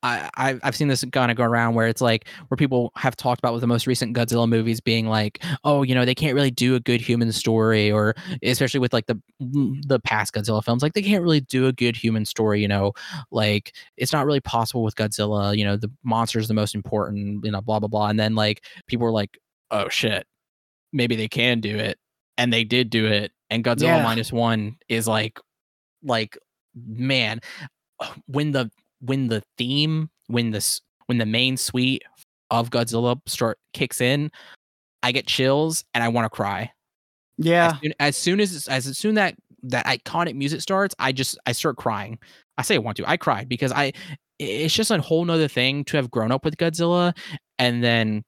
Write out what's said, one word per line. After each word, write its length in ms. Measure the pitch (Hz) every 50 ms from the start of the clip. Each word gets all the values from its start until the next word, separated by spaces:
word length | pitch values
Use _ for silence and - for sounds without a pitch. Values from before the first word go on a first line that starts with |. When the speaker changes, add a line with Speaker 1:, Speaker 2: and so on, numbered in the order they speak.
Speaker 1:
I, 280 | - 123 120 98 73 - -
I, 200 | - 131 135 135 120 -
I've 140 | 139 127
seen 100 | - 156
this 160 | 143 135 123 - 127
kinda 240 | - 135 127 120 117
go 80 | 117 123
around 300 | 117 120 117 117 117 117
where 100 | 113 113
it's 120 | 113 113 -
like, 300 | 127 120 110 110 - - - - 156
where 80 | - 131
people 380 | 127 151 135 131 123 120 110 _
have 220 | - - 131 120
talked 220 | - - 127 123 -
about 120 | - 120
with 80 | 117 120
the 80 | 120
most 180 | 117 120 117 -
recent 300 | 131 127 - 131 113 120
Godzilla 320 | 123 117 113 117 117 117
movies 320 | 113 117 113 110 117 113 113
being 280 | - 117 113 113 113
like, 360 | 110 110 110 107 104 _ - - 175 151 - -
"Oh, 180 | 147 147 143 139
you 100 | 127 127
know, 120 | 127 123
they 100 | 123 131
can't 180 | - 156 151 127
really 160 | 143 143 135
do 240 | 120 - 120 123 127
a 40 | 127
good 220 | 120 - 120 117
human 320 | 117 - 123 117 117 113 107
story," 580 | 107 - 113 113 110 110 110 110 107 104 104
or 240 | 104 107 107 107 113 - - 185 185 131
especially 380 | - 113 127 117 139 123 - 139
with, 140 | 127 123 -
like, 140 | 117 113
the, 140 | - - 104 _ _ _ _
the 580 | 135 123 135 143 135 110 131 139 143 139 139 120
past 340 | - - 110 107 101 - -
Godzilla 300 | 110 104 117 110 107 -
films, 180 | - 117 123
like, 120 | 139 151 -
"They 80 | 214
can't 200 | 190 202 208 196
really 200 | 175 170 160 147
do 260 | 131 _ - 131 131
a 60 | 131 127
good 240 | - 120 120 117
human 260 | 117 - 117 113 110 107
story, 380 | - - - 110 107 104 104
you 60 | 104 101
know, 240 | 101 101 98 101 104 - - - 185 156 127 _
like, 440 | - 113 107 107 104 104 - - _ - - - _
it's 160 | - 127 - -
not 120 | 151 135
really 140 | 147 147 139
possible 440 | - - - 117 113 - - 123 113
with 120 | 107 -
Godzilla, 600 | - 110 104 - - 104 104 107 104 101 101 104
you 80 | 107 104
know, 100 | 101 101
the 160 | 104 113 107 131 _ _
monster's 440 | 123 113 113 117 110 - 117 110
the 60 | 110 110
most 200 | 107 104 101 -
important, 680 | 104 95 - - 107 98 - 104 101 101 101 104 104 98
you 80 | 107
know, 80 | 104 98
blah, 180 | 101 117 110 107
blah, 100 | 107 107
blah." 180 | 110 107 104
And 100 | 104 107 110
then, 140 | 107 107 110
like, 280 | 110 107 107 107 - _ - - - -
people 160 | - - 117 120
were 80 | 117
like, 260 | 113 107 101 98 - _ _ _ _ _ _ _
"Oh, 200 | 110 104 98 -
shit, 360 | - - - 117 104 92 - _ _ _ _ _ _ _ _ _ _ _ _ _ -
maybe 240 | 139 120 117 120
they 100 | 110 110
can 320 | 110 - - 117 123 120 113
do 160 | 107 101 107
it." 220 | 107 110 110 - _ _ _ _ _ _ _ _
And 160 | - 123 123 117
they 100 | 117 113
did 260 | 107 120 123 127 110
do 160 | 113 113 110
it. 280 | 107 107 104 104 - _ _ _ _
And 160 | 110 117 113
Godzilla 320 | 123 117 143 151 160 165
Speaker 2:
Yeah. 60 | 160 120
Speaker 1:
Minus 280 | 113 113 113 110 -
One 460 | - 117 117 117 113 107 104 104 110 _ _
is 220 | _ 113 113 110 113
like, 320 | 110 110 107 110 _ - _ _ _ _ _ _ _ _ _ _ _ _ -
like, 340 | 143 120 113 110 107 - - _ _ _ _ _ _ _
man, 680 | 123 120 120 110 117 123 135 135 131 117 107 110 117 - - - - 151 139 _ _ _ _ _ _
<sighs> 280 | - - - - _
when 240 | - 131 143 151 151
the, 200 | 139 135 123 110 _ _ _ _ _ _
when 260 | 131 123 135 135 135
the 160 | 120 113 104 - _ _
theme, 520 | - 120 123 135 143 151 156 160 156 156 156 _ _ _
when 240 | - 120 120 117 117
the 60 | 107 104
s-, 200 | - - - - _ _ _ _ _
when 100 | - 123
the 80 | 120 110
main 320 | 107 110 117 127 131 131
suite 440 | 131 - - - 127 127 131 131 - - - _ _ - _ _ _ _ _
of 200 | 110 117 117 120
Godzilla 500 | - 123 117 113 113 113 120 123 123 143 _
start, 300 | - - - 123 113 107 _ _ _ _
kicks 260 | - 143 120 - -
in, 320 | 123 123 135 143 147 151 _ - - - - _ _ _ _ _ _ _ _ _ -
I 80 | 123
get 160 | 123 135 -
chills 560 | - - - 131 131 135 143 156 160 160 - - _ -
and 80 | 117
I 60 | 117
wanna 220 | 117 117 120 113 107
cry. 420 | - - 104 98 101 - 113 120 _ _ _ _ _ _ _ _ _ _ _ _ _
Speaker 2:
Yeah. 360 | - 151 170 170 175 170 165 156
Speaker 1:
As 60 | 139
soon, 120 | 147 151 - _
as 180 | 143 147 143
soon 220 | - - 175 180 202
as, 280 | 208 190 180 147 - -
as 280 | 135 131 123 139 131
soon 180 | - - 214 220
that, 200 | 214 196 175 - - _ _ - _ -
that 220 | 131 127 123 -
iconic 500 | - 131 117 _ - - 170 175 170 117
music 260 | 135 139 139 160 156
starts, 340 | - - 196 190 202 190 -
I 140 | - - 131
just, 260 | 131 131 135 - - - _
I 60 | 127
start 240 | 123 - - 160 127
crying. 440 | - - 123 110 101 101 104 117 - - - - - _ _ _
I 40 | -
say 140 | 127 - 208
I 40 | 151
want 160 | 107 113 104
to, 120 | - - -
I 80 | 160
cried 320 | 160 - 160 127 101 120 123
because 240 | 127 120 143 127 127
I, 100 | 143 143
i-, 80 | 135 - - - - 151 - _ _ _ _
it's 340 | - - 101 123 156 160 -
just 180 | - 220 -
a 100 | 233 170
whole 240 | 143 - 165 160 175
nother 240 | 175 165 165 156 143
thing 340 | - 131 123 131 139 143 143
to 120 | - -
have 120 | 151 131 123
grown 220 | - 120 110 113
up 140 | 123 131 -
with 100 | 160 151
Godzilla 580 | - 175 170 160 170 170 170 175 175 175 175 170 - - - 156 143 _ _ _
and 260 | - 127 123 120 120 120
then 400 | 120 117 113 110 110 107 107 107